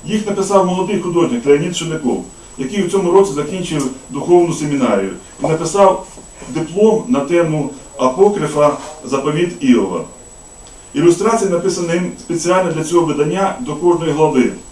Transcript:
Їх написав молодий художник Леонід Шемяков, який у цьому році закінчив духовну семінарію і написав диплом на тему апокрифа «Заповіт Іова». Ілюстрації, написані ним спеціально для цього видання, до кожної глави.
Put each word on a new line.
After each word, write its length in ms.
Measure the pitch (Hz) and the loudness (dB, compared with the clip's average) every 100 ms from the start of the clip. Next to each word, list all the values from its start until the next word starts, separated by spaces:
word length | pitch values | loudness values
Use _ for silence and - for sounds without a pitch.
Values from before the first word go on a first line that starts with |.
Їх 220 | - 214 208 | -2 -4 -2
написав 400 | - 190 196 185 | -2 2 2 2
молодий 340 | 185 175 208 | -2 -2 -2
художник 460 | 175 170 151 120 139 | -2 0 0 0 2
Леонід 300 | 143 180 175 | 2 2 -4
Шемяков, 480 | 160 156 123 - - - - - | -6 -4 -4 -4 -8 -18 -20 -10
який 260 | 131 202 | -6 -4
у 40 | 170 | 0
цьому 220 | 190 175 | 0 4
році 220 | 190 196 | 4 4
закінчив 580 | 147 147 185 165 151 127 - - | -2 -6 -6 -4 -4 -4 -8 -12
духовну 440 | 143 160 175 170 | -8 2 4 4
семінарію 580 | 147 147 139 117 101 98 90 - - | -2 -4 -2 0 0 -2 -8 -18 -8
і 20 | - | -4
написав 600 | 156 165 196 196 - - - - - - | -2 -2 4 4 4 -6 -20 -20 -20 -8
диплом 560 | 127 113 180 220 202 123 | -6 -4 2 2 2 0
на 120 | 135 | -2
тему 500 | 135 170 165 151 131 - - - | 2 0 2 -2 -4 -10 -18 -2
апокрифа 800 | 131 156 208 196 151 147 147 135 - - | -2 4 2 2 -4 2 2 0 -12 -16
«Заповіт 520 | 127 139 147 151 175 - | -6 -4 -2 -2 -2 -2
Іова». 440 | 135 113 95 85 - - - - - - - - - | 2 2 2 -4 -10 -18 -20 -20 -20 -20 -20 -20 -10
Ілюстрації, 560 | 139 170 170 214 233 196 | 2 2 4 0 0 0
написані 380 | 170 185 175 170 | 0 -2 -2 -2
ним 240 | 175 180 - | -2 -4 -8
спеціально 520 | - 165 175 185 175 | -8 -4 0 0 0
для 120 | 156 | -4
цього 220 | 151 170 156 | 0 0 2
видання, 500 | 143 151 185 190 - | 0 0 0 -2 -4
до 140 | 131 | -8
кожної 380 | 147 175 170 160 | -2 0 2 0
глави. 400 | 147 156 131 107 - - | 2 2 4 0 -2 -16